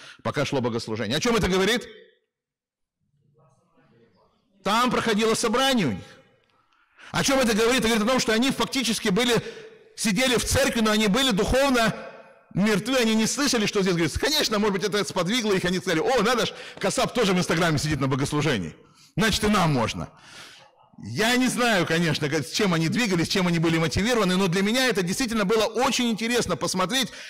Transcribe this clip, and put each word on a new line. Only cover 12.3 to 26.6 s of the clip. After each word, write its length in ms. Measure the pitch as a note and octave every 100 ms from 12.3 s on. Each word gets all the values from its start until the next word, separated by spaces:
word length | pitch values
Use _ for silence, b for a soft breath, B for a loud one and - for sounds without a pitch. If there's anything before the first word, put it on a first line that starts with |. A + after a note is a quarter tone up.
| - _
мертвы, 420 | - G#3+ G#3 A3 C4
они 180 | A3+
не 120 | A3 G#3+
слышали, 400 | - C#4+ A3+ G3+
что 160 | G#3
здесь 120 | F#3
говорится. 240 | E3+ D#3+ -
Конечно, 400 | - D#4 - G#3+
может 140 | G#3+
быть, 120 | G3
это 200 | G3 G3+
сподвигло 480 | F#3 F#3+ E3+ B3 G#3+
их, 120 | F#3+
они 140 | F3+ F3+
сказали: 220 | F3+ D#3+
"О, 220 | A3+ B3+
надо 240 | G3+ A#3+ F3+
ж, 80 | - B B
Касап 360 | G3 C4 A3
тоже 180 | B3 G3+
в 60 | F3+
Инстаграме 400 | F3 E3+ E3+ D3
сидит 220 | D3+ D3+
на 80 | C#3
богослужении. 680 | C3+ C3+ D3 D3+ A2+ D#2+ - - b b -
Значит, 280 | G#3+ -
и 40 | G#3
нам 240 | G#3 E3
можно". 380 | C3+ G#2+ F#2 D2+ - B B B B B B B -
Я 360 | G2+ B2 A3 B3
не 100 | B3+
знаю, 400 | G3+ A#3+ G3+ D#3
конечно, 420 | E3 E3+ - D3+
как, 160 | D#3
с 60 | C3+
чем 240 | - G3+
они 140 | E3 E3
двигались, 400 | - A#3+ F3+ D#3+
чем 180 | G3 F3+
они 140 | E3+
были 180 | E3 D#3+
мотивированы, 580 | D#3+ F3+ G#3+ A#3 F#3 F#3
но 120 | G3
для 140 | F#3
меня 260 | G3+ B3 B3+
это 140 | G3+
действительно 420 | F3 F#3+ B3+ A3+
было 200 | F#3+ A3+ G3+
очень 440 | A3 C4+ A3+ A#3+
интересно 460 | G#3 A3+ A#3+ -
посмотреть, 560 | E3+